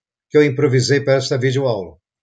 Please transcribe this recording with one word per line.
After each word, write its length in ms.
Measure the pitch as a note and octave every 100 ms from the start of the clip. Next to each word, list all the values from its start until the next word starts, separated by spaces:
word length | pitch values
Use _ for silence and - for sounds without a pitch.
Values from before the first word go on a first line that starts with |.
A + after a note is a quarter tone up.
| _ _ _
que 80 | D3+
eu 60 |
improvisei 560 | D3 B2+ D3 B2+ A#2+ C#3+
para 140 | C3+
esta 240 | C3+ C3 C#3
videoaula. 600 | C3 B2+ C3 G#2+ E2+ D#2+ _ _